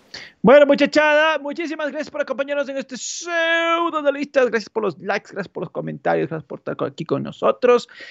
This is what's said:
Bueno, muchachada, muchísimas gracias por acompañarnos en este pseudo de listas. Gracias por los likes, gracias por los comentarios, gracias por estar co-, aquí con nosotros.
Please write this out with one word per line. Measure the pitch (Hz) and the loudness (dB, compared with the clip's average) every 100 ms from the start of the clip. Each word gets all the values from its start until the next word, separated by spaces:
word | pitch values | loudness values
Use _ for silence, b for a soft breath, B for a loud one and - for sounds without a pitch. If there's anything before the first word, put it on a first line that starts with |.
| _ B B B | _ B B B
Bueno, | 202 285 | 8 8
muchachada, | 285 285 285 302 302 302 320 302 | 8 4 2 2 4 4 2 0
muchísimas | 285 285 320 320 294 | -6 -8 -8 -6 -6
gracias | 294 254 | -6 -8
por | 302 | -6
acompañarnos | 277 254 277 285 269 | -6 -6 -4 -4 -4
en | 269 | -6
este | - 254 | -10 -12
pseudo | - - 339 339 330 330 330 330 339 302 | -12 -10 -6 -2 0 0 0 0 -2 -2
de | 285 | -2
listas. | 277 294 277 247 | -2 -2 0 2
Gracias | 226 202 | 0 -4
por | 226 | -4
los | 208 143 | -4 -6
likes, | 196 202 - | -6 -6 -6
gracias | 196 185 | -12 -10
por | 185 | -10
los | 180 | -10
comentarios, | 156 156 156 165 170 165 | -8 -10 -4 -2 0 -2
gracias | 160 | -8
por | - - | -12 -12
estar | - | -10
co-, | - | -8
aquí | 160 139 | -8 -8
con | 160 - | -4 -4
nosotros. | - - 220 - 247 240 - B B | -6 -4 -2 2 2 2 0 B B